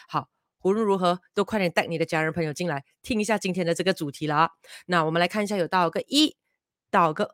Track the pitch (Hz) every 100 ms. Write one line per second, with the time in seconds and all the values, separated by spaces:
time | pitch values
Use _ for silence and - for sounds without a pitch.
0 | - 156 135 _ _ _ 185 214 214 196
1 | 180 180 - - 202 220 180 185 - 165
2 | 160 160 156 160 160 143 175 147 - _
3 | - 226 208 208 196 180 170 170 185 185
4 | 147 - 151 151 165 - - - - 180
5 | 160 165 175 214 202 202 160 185 170 190
6 | - 277 302 - _ _ _ _ _ 202
7 | 170 156 156